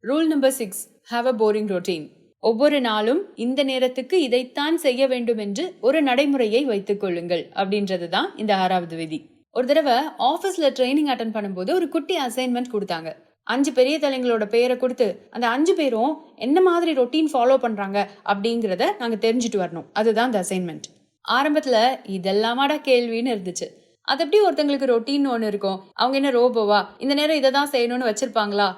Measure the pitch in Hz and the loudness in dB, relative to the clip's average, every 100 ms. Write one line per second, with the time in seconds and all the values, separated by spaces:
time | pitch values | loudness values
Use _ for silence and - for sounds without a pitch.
0 | 208 294 330 302 269 269 214 - - _ | -2 0 2 2 2 0 -8 -10 -16 _
1 | - 240 240 233 214 208 214 185 180 170 | -6 -2 -2 2 2 2 0 -2 -2 -6
2 | 151 _ _ _ 208 226 294 285 247 214 | -8 _ _ _ -2 4 4 4 0 0
3 | 214 302 392 - 233 269 269 262 254 254 | 0 0 -4 -8 -4 -2 -2 0 -2 -2
4 | 262 370 269 247 254 - 294 330 302 247 | 0 0 2 0 -2 -6 -2 0 0 2
5 | 269 254 233 220 208 202 359 - 226 302 | 0 0 -2 -2 -4 -6 -6 -2 0 2
6 | 277 247 285 277 226 226 277 202 196 202 | 2 2 2 2 2 0 0 -4 -2 -4
7 | 202 170 170 175 - - 196 208 202 185 | -2 -4 -4 -4 -4 -6 -2 -2 -2 -4
8 | 170 185 359 - 214 196 185 185 170 165 | -2 -2 -4 -6 -2 0 2 0 -2 -8
9 | 160 156 - _ _ - 254 294 294 240 | -8 -10 -12 _ _ -4 2 2 4 0
10 | 311 - 240 330 392 370 294 262 254 285 | 0 -2 0 0 -4 0 -2 0 0 2
11 | 294 233 226 214 202 185 190 359 320 330 | 0 -2 -4 -4 -6 -6 -2 -2 0 -4
12 | 285 359 262 240 254 247 247 214 196 170 | -2 -4 -2 -4 -2 -2 -2 -6 -4 -6
13 | 160 - _ _ - 247 277 254 254 302 | -8 -14 _ _ -6 0 2 4 2 2
14 | 285 269 247 226 208 233 247 247 254 254 | 0 0 0 0 2 2 2 0 -2 0
15 | 220 - - - 240 247 330 349 285 220 | -2 -2 -12 -4 -2 2 2 2 2 2
16 | 254 311 - - 240 330 370 339 339 277 | 0 -2 -10 -8 0 4 6 4 2 2
17 | 240 311 311 269 240 269 247 208 196 202 | 2 2 0 2 4 4 2 -4 -2 -2
18 | 196 - - 202 214 233 220 185 294 415 | -2 -6 -4 -2 0 -2 -2 0 0 -2
19 | 233 220 226 233 233 202 175 165 - - | -4 -2 0 0 0 -2 -4 -6 -8 -2
20 | 220 220 254 214 180 190 175 151 - _ | 0 2 0 0 -2 -4 -4 -8 -16 _
21 | _ _ - 240 294 302 285 226 240 254 | _ _ -2 0 2 0 2 2 2 0
22 | - 196 180 196 226 240 277 302 294 247 | -8 -6 -2 0 0 0 0 0 2 2
23 | 240 226 254 220 180 175 180 - _ _ | 2 -4 -2 -4 -6 -8 -12 -14 _ _
24 | - 269 311 415 392 302 294 277 262 233 | -4 -2 2 4 4 2 0 0 2 0
25 | 226 285 277 240 214 202 196 190 - - | 0 0 0 0 -2 -2 -4 -4 -10 -2
26 | 240 269 277 247 247 226 208 208 185 - | 0 2 2 4 2 2 2 2 0 -6
27 | 269 285 302 311 269 269 294 262 240 247 | -2 0 2 2 2 2 0 0 0 0
28 | 247 214 254 214 208 202 202 | -2 -2 -2 -2 -2 0 0